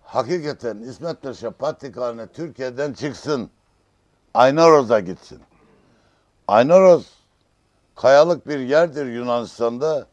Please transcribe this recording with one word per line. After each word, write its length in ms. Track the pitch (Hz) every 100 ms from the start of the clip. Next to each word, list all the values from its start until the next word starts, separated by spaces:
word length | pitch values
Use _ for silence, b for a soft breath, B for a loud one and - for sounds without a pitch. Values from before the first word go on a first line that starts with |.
| _
Hakikaten 680 | 117 120 175 147 123 120 104
İsmet 440 | 120 120 165 160
Paşa 280 | 139 113 110
Patrikhane 760 | 95 143 156 139 117 123 117 107
Türkiye'den 680 | - 165 - 131 123 147
çıksın. 580 | 120 147 123 135 143 95 _ _ _ _ _ _ _ _
Aynaroz'a 640 | - 127 147 165 151 117 113
gitsin. 400 | 90 87 - - _ _ _ _ _ _ _ _ _ _ -
Aynoroz 580 | 104 131 180 190 165 - _ _ _ _ _ _ _ _
kayalık 540 | - 123 139 160 156 -
bir 100 | 147
yerdir 480 | 127 147 170 143 135
Yunanistan'da 1000 | 117 123 120 107 - 117 120 151 151 -